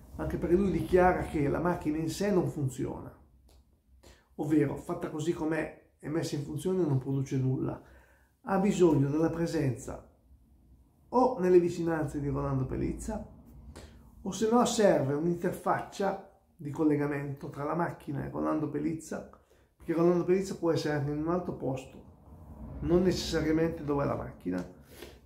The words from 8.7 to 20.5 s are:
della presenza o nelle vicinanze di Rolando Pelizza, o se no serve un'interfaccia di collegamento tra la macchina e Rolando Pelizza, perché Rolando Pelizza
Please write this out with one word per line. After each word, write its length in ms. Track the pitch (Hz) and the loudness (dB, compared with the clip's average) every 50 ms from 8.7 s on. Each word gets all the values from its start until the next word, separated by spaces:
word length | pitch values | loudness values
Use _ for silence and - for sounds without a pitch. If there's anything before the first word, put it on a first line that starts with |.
| 175 160 180 165 147 135 139 139 | 4 6 6 6 6 4 4 2
della 220 | 147 156 165 165 | 2 2 2 0
presenza 760 | 165 165 170 - 165 156 139 127 113 - - - - - - - _ _ _ _ - - _ _ _ _ _ - - - _ _ _ _ _ - | 0 0 -2 0 0 0 0 0 -2 -4 -6 -10 -12 -12 -14 -20 _ _ _ _ -20 -20 _ _ _ _ _ -20 -20 -20 _ _ _ _ _ 0
o 300 | 117 123 131 - 165 175 | 2 4 4 4 2 2
nelle 200 | 185 180 180 175 | 6 8 8 8
vicinanze 640 | 170 170 - 165 165 165 165 156 147 131 - 147 | 8 6 2 -2 -2 0 0 -2 -2 -4 -4 -4
di 80 | 139 143 | -4 -4
Rolando 360 | 135 139 143 139 135 131 131 | -2 -2 -2 -2 0 -2 -2
Pelizza, 600 | - 120 127 131 - - - - 226 214 214 226 - - - - - - - - - - - - - - - - - - - | -2 -2 -2 -2 -2 -4 -6 -6 -6 -6 -8 -8 -12 -18 -20 -20 -20 -20 -20 -20 -18 -18 -18 -18 -20 -20 -20 -20 -20 -18 -12
o 100 | - 190 | -8 -8
se 180 | 185 - 226 220 | -4 0 2 4
no 140 | 233 247 226 | 4 4 4
serve 500 | - - 226 208 185 160 143 131 131 143 | 4 4 4 6 6 6 4 2 0 0
un'interfaccia 1120 | 147 165 175 170 - - 180 - - - 185 160 - - - - - 196 190 - - - - _ _ _ _ _ | 0 0 0 0 0 -2 -4 -4 -2 -2 -2 -2 -2 -4 -8 -6 -4 -2 -2 -2 -4 -10 -16 _ _ _ _ _
di 120 | - 147 143 | -14 -12 -6
collegamento 800 | 131 147 160 151 147 143 147 147 147 143 143 143 135 - - 143 | -2 2 2 4 4 2 0 0 -2 -4 -6 -6 -8 -10 -10 -12
tra 140 | - 139 143 | -10 -8 -6
la 100 | 151 160 | -4 -2
macchina 500 | 170 170 143 139 - - - 143 135 135 | -2 -2 -2 -4 -8 -10 -8 -6 -6 -6
e 60 | 143 | -6
Rolando 400 | 143 151 151 156 156 151 151 139 | -6 -4 -2 -2 -2 -2 -2 -4
Pelizza, 600 | 147 147 151 165 165 - - - 196 - - - - - _ _ _ _ _ _ _ | -4 -4 -4 -4 -4 -6 -8 -8 -10 -10 -10 -14 -20 -20 _ _ _ _ _ _ _
perché 180 | - - - 160 | -10 -6 -2 2
Rolando 320 | 165 170 175 180 175 160 | 4 4 4 4 4 4
Pelizza 300 | 170 180 196 190 - | 2 2 2 0 -2